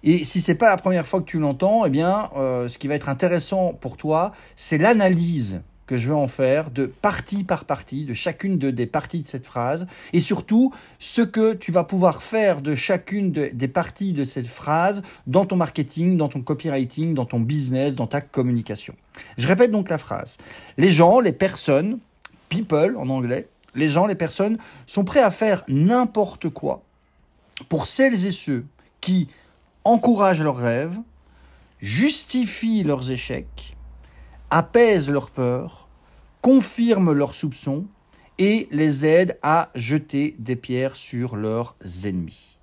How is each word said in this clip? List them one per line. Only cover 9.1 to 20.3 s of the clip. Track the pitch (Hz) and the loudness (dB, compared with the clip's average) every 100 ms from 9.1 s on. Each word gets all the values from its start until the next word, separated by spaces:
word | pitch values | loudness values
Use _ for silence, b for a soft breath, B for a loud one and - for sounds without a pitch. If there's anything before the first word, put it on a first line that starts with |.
| 170 | -8
de | 151 | -8
cette | 131 - | -12 -10
phrase, | 127 120 160 180 B B | -6 -4 -4 -8 B B
et | 170 | 0
surtout, | - 190 - 220 269 B B B | 0 -4 2 2 2 B B B
ce | - - | -4 0
que | 233 220 220 | 0 2 0
tu | 220 - | 0 0
vas | 175 | 0
pouvoir | 180 196 185 - | 0 2 2 2
faire | - 220 208 151 | -4 0 2 0
de | 143 135 | -2 -4
chacune | - 185 - 202 190 | -2 -2 -2 -2 -2
de, | 151 139 | -2 -4
des | 123 131 | -4 -2
parties | 180 165 - 196 | -2 -4 -6 -4
de | 156 | -2
cette | 131 143 120 | -4 -6 -10
phrase | - 143 156 185 202 180 B - | -10 -2 0 2 -2 -8 B 0
dans | 170 | 2
ton | 196 185 | 2 0
marketing, | 156 - 131 165 175 180 | 0 -2 -6 0 2 2
dans | 147 | 0
ton | 139 | -4
copywriting, | 123 151 160 135 127 147 165 | -6 -4 -2 -2 -4 -4 -2
dans | 143 117 | -2 -2
ton | 120 | -2
business, | 113 151 127 127 143 | -2 -2 -2 0 -2
dans | 131 113 | -2 -4
ta | 143 | -4
communication. | 143 143 127 120 110 104 - - _ B B - | -4 -2 0 -2 -4 -10 -12 -18 _ B B -6
Je | 131 | 0
répète | 190 240 | 4 4
donc | 208 185 | 2 -2
la | 160 | -6
phrase. | - - - | -6 -10 -10